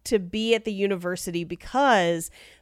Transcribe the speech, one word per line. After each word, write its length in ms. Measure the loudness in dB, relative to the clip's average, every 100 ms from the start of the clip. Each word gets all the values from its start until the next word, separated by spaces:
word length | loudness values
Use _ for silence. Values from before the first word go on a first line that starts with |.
| -2
to 120 | 0
be 340 | 0 -4 2 0
at 80 |
the 80 | 0
university 720 | -2 -2 -2 -4 -6 -6 -6
because 840 | -6 -10 -4 0 4 4 4 0 -4 -14 -20 -20